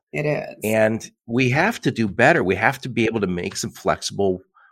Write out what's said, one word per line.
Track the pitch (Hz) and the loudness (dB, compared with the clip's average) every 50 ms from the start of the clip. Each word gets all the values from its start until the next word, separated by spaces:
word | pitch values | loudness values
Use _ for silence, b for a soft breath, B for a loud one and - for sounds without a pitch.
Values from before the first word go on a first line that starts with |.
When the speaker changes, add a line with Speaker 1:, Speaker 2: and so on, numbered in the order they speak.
| _ _ | _ _
Speaker 1:
It | - 147 147 | -8 -4 -4
is. | 151 147 - - - - - | -2 -4 -4 -6 -10 -10 -6
Speaker 2:
And | - 107 110 110 110 110 113 110 - - - _ _ | -2 0 2 4 4 2 2 -2 -6 -12 -18 _ _
we | - 117 127 131 123 | -4 0 2 2 2
have | 127 151 180 220 240 - | 2 2 2 0 -2 -2
to | - 139 | -2 -2
do | - 120 113 | 0 0 -2
better. | 101 87 - 117 147 170 151 101 | -2 2 4 4 6 6 4 2
We | 90 95 | 0 0
have | 95 110 120 131 - | 2 2 0 0 -2
to | - 135 | -8 -6
be | 113 120 110 | -2 0 0
able | - 113 113 | 0 0 0
to | 101 | -2
make | 90 90 87 - 101 - | -2 -2 -4 -4 -6 -6
some | - - - | -6 -8 -10
flexible | - - - 90 76 - - - - 98 101 95 90 92 - _ b b b b | -10 -4 -2 -2 -2 -2 -4 -6 -2 0 0 0 0 -2 -8 _ b b b b